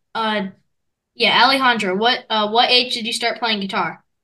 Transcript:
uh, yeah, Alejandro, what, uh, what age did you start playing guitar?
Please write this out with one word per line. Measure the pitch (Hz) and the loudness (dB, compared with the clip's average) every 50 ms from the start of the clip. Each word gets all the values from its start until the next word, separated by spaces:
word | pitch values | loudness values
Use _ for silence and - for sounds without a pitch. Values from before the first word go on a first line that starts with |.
| _ _ _ | _ _ _
uh, | 226 220 214 214 208 196 190 - _ _ _ _ _ _ _ _ _ _ _ _ | -6 -4 -4 -2 -4 -6 -6 -10 _ _ _ _ _ _ _ _ _ _ _ _
yeah, | - 226 202 147 196 233 | -2 0 2 4 4 4
Alejandro, | 254 269 269 262 247 240 220 208 185 185 | 4 4 2 2 2 2 2 0 -2 -2
what, | 196 220 240 247 247 - - | 0 2 0 0 0 -4 -4
uh, | 220 214 208 208 | -2 -2 -2 0
what | 208 233 247 - | 2 2 2 4
age | 247 247 247 247 - | 4 2 2 0 -4
did | 240 214 | -6 -6
you | 233 226 | -6 -6
start | - 240 233 - - | -4 -4 -4 -4 -2
playing | 247 226 214 202 | -4 -4 -2 -4
guitar? | 196 196 226 208 175 160 165 - _ _ _ _ | -4 -4 -4 -4 -4 -4 -6 -10 _ _ _ _